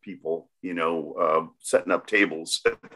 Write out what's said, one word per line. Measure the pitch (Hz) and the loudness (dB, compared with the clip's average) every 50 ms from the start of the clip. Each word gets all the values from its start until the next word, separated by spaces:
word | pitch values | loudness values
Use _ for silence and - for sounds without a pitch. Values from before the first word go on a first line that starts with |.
people, | - 104 90 - - 80 82 82 - _ _ _ | -16 -16 -14 -8 -4 -4 -4 -4 -6 _ _ _
you | - 90 87 | -10 -6 -4
know, | 85 82 82 85 82 73 76 - | -2 0 0 0 -2 -4 -4 -2
uh, | 95 87 80 78 80 82 82 - _ | 0 2 2 2 2 0 -2 -8 _
setting | - - - 104 - 95 | -2 2 2 2 2 2
up | 90 85 - | 0 0 0
tables | - 107 101 101 - 78 80 82 - - - - | 2 2 4 4 2 0 -4 -6 -4 -2 0 0
at | 117 117 - | 0 0 -2
the | - - - | -8 -20 -20